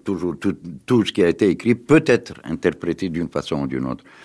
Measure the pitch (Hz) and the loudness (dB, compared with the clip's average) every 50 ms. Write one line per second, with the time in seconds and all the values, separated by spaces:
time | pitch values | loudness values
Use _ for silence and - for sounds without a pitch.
0 | - 101 98 80 90 87 76 - - 98 - - - 87 76 - - - 127 113 | -6 -6 -4 -4 -4 -4 -4 -2 -2 -2 -2 -4 -8 -14 -16 -10 -2 0 2 2
1 | 101 - - 101 90 85 85 - 110 95 82 - - 113 117 120 - - 147 160 | 2 2 2 2 2 2 4 4 2 2 2 2 2 0 0 0 2 4 4 4
2 | - - 120 - - - - - - - 82 - - 87 76 - - 85 80 - | 6 4 2 2 0 -4 -16 -14 -10 -10 -6 -2 -2 -2 -2 -2 -4 -4 -4 -4
3 | 95 87 78 85 85 - - 73 - - 82 71 69 65 65 64 65 64 64 - | -4 -4 -4 -4 -6 -4 -6 -8 -6 -4 -4 -4 -4 -4 -4 -4 -4 -6 -6 -10
4 | - - - - | -12 -18 -20 -20